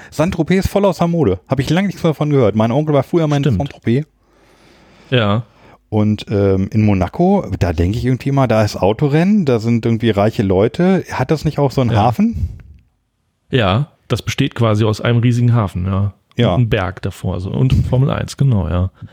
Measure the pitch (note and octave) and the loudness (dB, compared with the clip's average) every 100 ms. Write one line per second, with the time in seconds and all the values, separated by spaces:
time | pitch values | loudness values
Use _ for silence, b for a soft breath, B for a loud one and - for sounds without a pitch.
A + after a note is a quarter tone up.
0 | B - G3 F3+ D3+ F#3+ - G3+ G3+ - | B -4 -2 -2 0 0 0 0 0 0
1 | E3+ E3+ A#2 F2+ - C3+ C3+ E3 G3 - | 0 0 0 0 -2 -2 0 0 -2 -2
2 | E3 C#3+ D3 C#3+ G#2+ G#2+ A2+ C3 D3+ C#3+ | -2 -2 0 2 2 2 2 0 0 0
3 | - F3 D#3 C#3+ C#3+ F#2+ C#3 - A#2 B2+ | 0 0 2 0 0 0 -4 -6 -2 -2
4 | D3+ _ b b b b b b b b | -2 _ b b b b b b b b
5 | b A#2+ G#2 G#2+ - b b b _ G#2+ | b -4 -2 -2 -6 b b b _ -2
6 | G#2 G#2 - G2+ G2 F#2+ F#2+ A2+ G#2+ G2 | 0 -2 -4 0 0 0 -2 0 2 2
7 | F2 - F3+ G3 - F2+ F2+ E2 F2 A#2 | -2 0 0 0 -2 -2 -2 0 -2 -2
8 | A#2+ B2+ C#3 C3+ B2+ A2 G#2 - F#2 A2 | -2 -2 -2 0 2 2 0 0 -2 0
9 | D3 D3+ F#3 G#3+ C#3 A#2 A2+ A#2 A#2 A2+ | 0 2 2 2 2 0 0 0 0 0
10 | A2+ G2+ G#2+ - G2 F#2 A2+ - F3+ F#3 | 0 2 0 0 0 2 2 0 0 0
11 | - - B2+ D#3+ D#3 D3 C#3+ - A#2+ A2 | -2 -4 -2 -2 -2 -2 -2 0 0 2
12 | A#2 A#2+ A3+ A3 - - - - _ _ | 2 2 0 -2 -6 -8 -20 -20 _ _
13 | _ _ _ _ _ C3+ G2 G#2+ D3 _ | _ _ _ _ _ 0 2 0 -2 _
14 | - A#2 - - C#3 - A2+ G#2 A2 A2 | -6 -6 -4 -4 -2 0 0 2 0 0
15 | A#2 A#2+ B2 A#2+ A#2+ A#2 G2+ F2+ F#2 G2 | 0 2 2 2 2 2 0 -2 -2 -2
16 | G2+ - _ - A2+ F2 A2+ A2 F#2 - | -2 -6 _ 0 2 2 0 0 -2 -6
17 | G2 - G2 F2+ F#2 - C3 - - B2+ | -8 -6 -6 -6 -4 0 2 2 2 0
18 | C#3 - - - C#3 G#2+ D#2+ F2 F#2 - | 0 -2 -4 -2 0 2 0 -2 -2 -6
19 | B | B